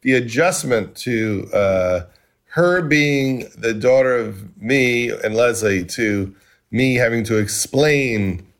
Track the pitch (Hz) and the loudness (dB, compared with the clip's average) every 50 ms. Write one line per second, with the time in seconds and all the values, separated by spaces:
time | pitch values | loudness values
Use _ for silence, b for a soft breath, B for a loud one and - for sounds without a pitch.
0 | - 127 131 127 127 117 113 131 165 180 180 - - 131 123 110 98 82 - - | -2 0 2 2 0 0 0 0 2 2 0 -2 -2 -2 0 -2 -2 -4 -8 -10
1 | - 127 120 113 110 110 104 95 - - - 104 101 98 95 95 92 90 90 87 | -6 -4 -2 -2 -2 -2 -2 -4 -6 -4 -2 0 0 2 2 2 0 0 0 -2
2 | 87 b b b b b b b _ _ - 165 175 175 180 180 170 147 151 151 | -4 b b b b b b b _ _ -2 0 2 2 2 0 0 0 2 2
3 | 147 147 143 139 135 135 131 120 - - - - 113 117 113 107 104 127 127 135 | 2 2 0 0 0 0 -2 -4 -6 -10 -12 -6 -4 -4 -4 0 2 4 4 4
4 | 131 131 127 120 113 107 104 98 104 - - - - 117 135 139 127 123 120 120 | 4 2 2 0 -2 -4 -8 -12 -16 -18 -18 -12 -4 0 2 2 2 2 2 0
5 | 120 117 107 - - 107 107 113 123 120 113 101 107 104 98 92 90 87 - - | 0 -2 -4 -4 -4 -2 0 2 2 2 2 0 0 0 0 0 -2 -4 -4 -2
6 | 117 110 104 101 95 98 b b b b b b b _ - 117 131 131 127 120 | -2 0 0 -2 -2 -4 b b b b b b b _ -2 0 0 0 2 2
7 | 123 113 117 117 110 104 113 107 104 101 - - - - - 131 147 151 147 143 | 0 0 0 0 -2 0 0 0 0 -2 -4 -6 -6 -2 0 2 2 4 2 2
8 | 135 127 113 107 101 95 90 85 - - _ _ | 0 0 -2 -2 -2 -2 -2 -4 -8 -14 _ _